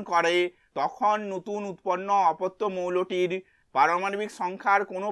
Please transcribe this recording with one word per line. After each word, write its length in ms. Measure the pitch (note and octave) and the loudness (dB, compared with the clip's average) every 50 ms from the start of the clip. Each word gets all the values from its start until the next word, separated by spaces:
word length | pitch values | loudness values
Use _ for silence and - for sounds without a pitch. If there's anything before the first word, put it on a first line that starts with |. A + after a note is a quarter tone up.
| G3+ G3+ | -2 0
করে, 240 | F3+ F3 E3 E3+ F3 F3 F3 F3 - _ _ _ - C#3 | 2 2 4 4 4 2 2 0 -4 _ _ _ -4 -2
তখন 360 | C#3+ D#3+ - - A#3+ G#3 G#3+ G#3+ G#3+ G3+ F#3+ | -2 -2 -2 0 2 2 2 2 -2 -4 -8
নতুন 280 | F3+ - G#3+ G#3 G#3 G3+ G3 | -8 -8 -6 -6 -6 -6 -8
উৎপন্ন 380 | F3 - - F#3+ F3+ F3+ G3 G3+ G3+ G3+ F#3 E3 | -10 -6 -2 -2 -2 -2 0 0 2 4 4 2
অপত্য 300 | D#3+ - F#3 F#3+ F#3 - G#3+ G3+ F#3 | 2 0 -2 -4 -2 -2 -4 -2 -2
মৌলটির 540 | F#3 F3+ F3+ F3+ F3+ F3+ F3+ F#3 F3+ F3+ E3+ F#3 F#3 - _ _ _ _ _ - | -2 -2 0 0 0 0 0 0 0 0 0 -2 -4 -8 _ _ _ _ _ 2
পারমাণবিক 560 | C3 C#3+ D#3+ F3 F3+ F#3+ G3 G3+ G3+ G#3+ G#3+ - - | 4 4 4 4 2 0 -2 -2 -4 -6 -6 -6 -6
সংখ্যার 420 | F3+ F3+ F#3+ G3 - G#3 G3 G3+ G3+ - | -6 -6 -6 -2 2 4 4 4 4 0
কোনো 160 | F#3+ F#3 G3 G#3 | -6 -6 -6 -4